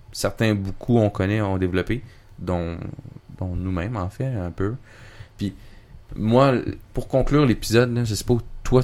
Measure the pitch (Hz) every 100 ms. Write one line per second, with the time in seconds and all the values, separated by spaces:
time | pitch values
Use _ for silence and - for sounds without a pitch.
0 | - - 101 - 113 101 98 - - 120
1 | 104 - 95 107 98 95 92 90 98 120
2 | - - - - 90 90 85 85 - -
3 | - - - - 92 87 92 90 98 110
4 | 92 - 131 117 87 - 98 127 - -
5 | - - - - 98 - - - - -
6 | - - 107 120 139 120 - - - -
7 | - 131 123 143 135 101 104 113 123 120
8 | 113 101 - 117 - - - 127